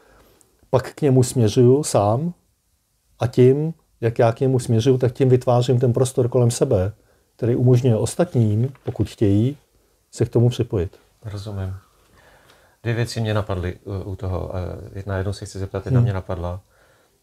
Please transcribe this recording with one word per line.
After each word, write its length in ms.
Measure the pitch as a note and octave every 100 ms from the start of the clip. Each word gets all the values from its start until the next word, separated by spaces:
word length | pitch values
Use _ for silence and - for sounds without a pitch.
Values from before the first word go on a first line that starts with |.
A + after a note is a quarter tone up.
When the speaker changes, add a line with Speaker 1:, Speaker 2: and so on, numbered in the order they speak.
| _ _ _ _ _ _ _
Speaker 1:
pak 240 | B2+ -
k 80 | -
němu 220 | D3 C3
směřuju 600 | B2 C3 G#2+ C3 B2 C3+
sám 500 | D3+ A#2 G2+ A#2+ E3+ - _ _ _ _ _ _ _ -
a 80 | A#2+
tím, 460 | - B2+ C#3+ D#3+ - _ _
jak 180 | A#2 A#2
já 120 | A2+
k 80 | A2+
němu 200 | C3 C3
směřuju, 380 | B2+ A2 C3 B2+
tak 140 | B2
tím 160 | - C3
vytvářím 500 | B2+ B2+ A#2+ B2 B2
ten 140 | B2+
prostor 360 | B2 B2+ - A#2+
kolem 220 | B2+ A#2
sebe, 420 | - C#3 G2+ F#2+ - _ _ _ _
který 200 | A2 B2
umožňuje 420 | B2+ B2 C3 A2
ostatním, 760 | A2+ - F3 B2+ G#2+ G#2+ B2 -
pokud 260 | - - G#2+
chtějí, 480 | - G2+ G2+ B2 D3 _ _ _ _ _
se 140 | - A#2
k 40 |
tomu 200 | A#2+ A#2+
připojit. 480 | B2 - A2+ G2 - _ _ A2
Speaker 2:
Rozumím. 480 | G2+ G#2 G2 F#2+ F#2+ - _ _ _ _ _ _ _ _ _
Dvě 100 | A2+ A2+
věci 260 | B2 A#2
mě 120 | A2
napadly, 440 | G#2+ G2+ F#2 F2+ - - G2
eh, 20 |
u 120 | F#2+ F#2
toho. 360 | F#2+ F2 E2 F#2
Eh, 340 | F2 E2+ - G2
jedna, 200 | G2+ F#2+
jednou 160 | F#2+
se 120 | F#2+ G2+
chci 140 | F#2+
zeptat, 260 | F#2+ G2 A#2+
jedna 140 | B2+
Speaker 1:
Hmm. 40 |
Speaker 2:
mě 100 | A#2+
napadla. 480 | F#2+ - F2+ F2 F#2 - _ _ _ _ _